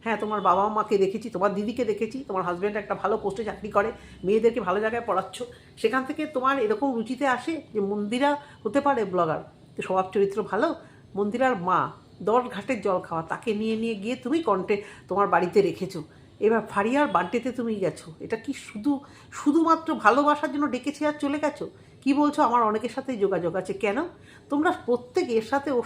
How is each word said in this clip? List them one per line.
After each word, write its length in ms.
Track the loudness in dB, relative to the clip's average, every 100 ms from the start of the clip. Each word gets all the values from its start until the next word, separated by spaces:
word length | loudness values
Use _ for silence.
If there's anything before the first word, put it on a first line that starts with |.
হ্যাঁ, 140 | -2 -4
তোমার 240 | -2 0
বাবা 280 | 4 4 4
মাকে 280 | 0 2 4
দেখেছি, 320 | 4 2 -6
তোমার 240 | 0 0
দিদিকে 320 | 0 -4 -2 -2
দেখেছি, 380 | 0 -2 -6 -6
তোমার 160 | -4
হাজব্যান্ড 340 | -2 -2 -2 -4
একটা 180 | -4 -4
ভালো 220 | 0 0
পোস্টে 260 | -2 -4
চাকরি 280 | -6 -6 -2
করে, 200 | 0 0 -4 -16 -8
মেয়েদেরকে 380 | 2 4 4 2
ভালো 180 | 0 0
জায়গায় 240 | 0 -2 -2
পড়াচ্ছ, 380 | -2 -2 -8 -12 -14 -20 -2
সেখান 280 | 0 0 -2
থেকে 200 | -6 -4
তোমার 340 | 0 0 2
এরকম 360 | 2 2 0 -2
রুচিতে 320 | -4 -2 0
আসে 340 | 0 -2 -6 -6
যে 60 | -4
মন্দিরা 580 | -2 -2 -2 2 2 0 -6 -10
হতে 180 | -2 0
পারে 240 | 2 0 0
ব্লগার, 340 | 0 0 0 -6 -20 -20 -12
তো 60 |
স্বভাব 240 | -2 0 0
চরিত্র 300 | 2 0 0
ভালো। 320 | -4 0 0 -2 -10 -20 -14 -4
মন্দিরার 400 | -2 2 0 0
মা, 360 | 0 0 0 -6 -20 -6
দশ 220 | 2 2 2
ঘাটের 300 | -8 -4 -2
জল 180 | 0 -2
খাওয়া, 240 | -2 -6
তাকে 300 | -4 -6 -4
নিয়ে, 220 | -2 0 -2
নিয়ে 200 | -2 -4
গিয়ে 200 | -4 -6
তুমি 280 | -2 -2
কন্টে-, 380 | 2 0 2 -2 -2 -18 -6
তোমার 200 | 0 4
বাড়িতে 340 | 4 4 4
রেখেছো। 420 | 4 2 -8 -8 -12 -18 -20 0
এবার 220 | 2 2 0
ফারিয়ার 380 | -2 0 2 2
বার্থডেতে 440 | 2 0 -2 -2
তুমি 240 | -4 -4 0
গেছো, 380 | -2 -2 -16 -16
এটা 180 | -8 -8
কি 160 | -6
শুধু, 460 | -10 -10 -4 0 0 -2 -20 -20
শুধুমাত্র 640 | -4 2 4 6 2 2 4
ভালোবাসার 580 | 6 6 6 4 0
জন্য 180 | -2 -2
ডেকেছে 360 | -2 -4 -2 -2
আর 60 | 0
চলে 200 | -2 0
গেছো? 300 | -2 -4 -10 -12 -20 -6
কি 120 | 0
বলছো? 280 | 2 2 4
"আমার 220 | 2 4
অনেকের 260 | 2 0 -4
সাথেই 280 | -8 -6 0
যোগাযোগ 380 | 0 2 0 -2
আছে।" 180 | -4
কেন? 240 | -2 -2 -2 -4 -8 -20 -20 -4
তোমরা 220 | 0 2 0 0
প্রত্যেকে 480 | -2 0 -2 0
এর 80 | 0
সাথে, 300 | 0 -2 0
ওর 120 | -2